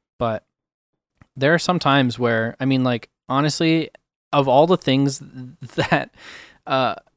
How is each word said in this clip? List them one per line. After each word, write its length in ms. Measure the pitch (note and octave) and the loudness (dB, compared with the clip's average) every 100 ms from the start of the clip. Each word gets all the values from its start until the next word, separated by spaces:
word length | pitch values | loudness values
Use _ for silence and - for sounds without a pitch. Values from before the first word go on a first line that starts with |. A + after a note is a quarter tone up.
| _ - | _ -6
But 260 | A#2 A2 - _ _ _ _ _ _ _ _ | -4 -4 -10 _ _ _ _ _ _ _ _
there 200 | - C#3 | -2 0
are 40 | E3 | 2
some 200 | - F3 | 0 0
times 400 | C#3+ C#3 B2+ A#2 | 2 2 2 0
where, 380 | A#2+ A2+ A#2 - | 0 0 -2 -4
I 60 | C3+ | -2
mean, 180 | C3 | 0
like, 240 | B2+ A#2+ - _ - | 0 -2 -8 _ -4
honestly, 640 | C3+ D3+ - E3 D#3+ C#3 - _ _ _ | -2 -2 0 0 0 -2 -12 _ _ _
of 120 | C#3+ C3+ | 0 4
all 200 | B2+ E3+ | 4 4
the 100 | F3+ | 2
things 460 | - C3+ C#3 C3+ - C3 B2+ | 2 2 0 -2 -10 -18 -20
<laughs> 280 | - B2+ - | -18 -10 -6
that, 380 | - D3+ - _ - - - _ - | -2 -2 -2 _ -20 -20 -20 _ -4
uh, 300 | C3+ A#2+ - _ | -2 -2 -4 _